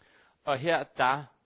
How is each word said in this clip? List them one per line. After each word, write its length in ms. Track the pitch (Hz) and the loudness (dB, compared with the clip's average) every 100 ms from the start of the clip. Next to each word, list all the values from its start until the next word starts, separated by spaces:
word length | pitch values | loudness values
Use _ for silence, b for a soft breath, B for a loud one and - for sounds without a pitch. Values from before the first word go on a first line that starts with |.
| b b b b | b b b b
Og 140 | 151 131 | -4 -2
her, 260 | 165 160 139 - | 0 -2 -4 0
der 280 | 127 143 139 _ | 2 2 -4 _